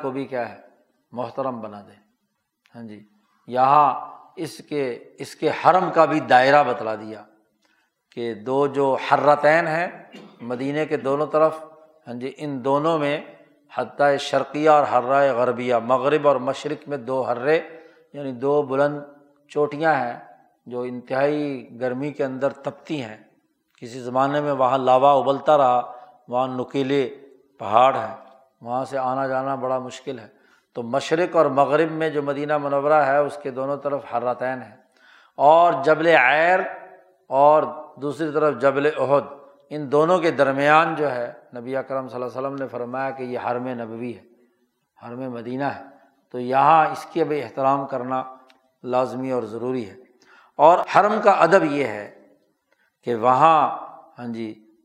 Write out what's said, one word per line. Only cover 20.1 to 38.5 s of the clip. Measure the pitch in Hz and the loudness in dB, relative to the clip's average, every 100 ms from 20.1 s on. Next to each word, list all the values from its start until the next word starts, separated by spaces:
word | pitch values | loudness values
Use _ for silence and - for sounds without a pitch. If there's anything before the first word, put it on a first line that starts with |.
| 120 - - _ _ - | -8 -16 -20 _ _ -14
جو | 123 | -10
انتہائی | 123 123 120 131 143 151 147 135 113 120 | -8 -10 -6 -2 -2 -2 -4 -8 -12 -8
گرمی | 127 127 147 | -6 -6 -8
کے | 143 | -6
اندر | 139 131 139 135 | -6 -4 -6 -6
تپتی | 143 143 - 151 | -12 -12 -10 -10
ہیں۔ | 113 107 _ _ _ _ _ _ | -10 -14 _ _ _ _ _ _
کسی | 120 131 | -18 -14
زمانے | 123 127 139 147 | -6 0 0 0
میں | 147 | -2
وہاں | 135 127 135 | 0 2 2
لاوا | 127 127 143 | 4 4 6
ابلتا | 139 127 139 156 151 | 4 2 -2 2 4
رہا، | 131 123 - - - _ - | 4 2 -2 -10 -20 _ -8
وہاں | 123 131 | -4 -4
نکیلے | 127 123 139 135 139 120 - - _ _ - | -4 -6 -4 -2 0 -2 -6 -20 _ _ -14
پہاڑ | 104 110 131 123 | 0 4 4 2
ہیں، | 107 - - _ _ _ | -6 -12 -20 _ _ _
وہاں | 117 127 | -8 -8
سے | 127 135 | -6 -6
آنا | 127 135 135 | -4 -4 -4
جانا | 131 135 135 | -4 -4 -6
بڑا | 127 131 | -4 -4
مشکل | 123 - - 123 | -6 -14 -12 -12
ہے۔ | 107 _ _ _ _ - | -14 _ _ _ _ -12
تو | |
مشرق | 117 135 - 160 175 165 | -4 -4 -2 -2 0 2
اور | 147 | 2
مغرب | 135 131 147 160 | 2 2 2 0
میں | 160 160 | -2 -4
جو | 147 | -4
مدینہ | 139 139 147 151 | -4 -4 -2 -4
منورہ | 143 139 143 156 | -2 -2 2 2
ہے، | 139 143 | 4 2
اس | 143 - | 0 -4
کے | 139 | -10
دونوں | 127 135 143 | -8 -6 -6
طرف | 143 139 - | -6 -6 -6
حرتین | 117 123 120 127 127 | -6 -4 -4 -6 -8
ہیں، | 110 104 _ _ _ _ _ - | -12 -20 _ _ _ _ _ 2
اور | 143 165 175 160 | 6 8 6 4
جبل | 156 156 165 | 2 4 6
عیر | 156 123 147 170 185 190 - - - _ _ - | 6 6 4 4 2 0 -10 -18 -20 _ _ -4
اور | 131 147 151 131 - - - | 4 6 6 2 -6 -16 -10
دوسری | 143 131 160 | -8 -6 -4
طرف | 147 151 | 0 0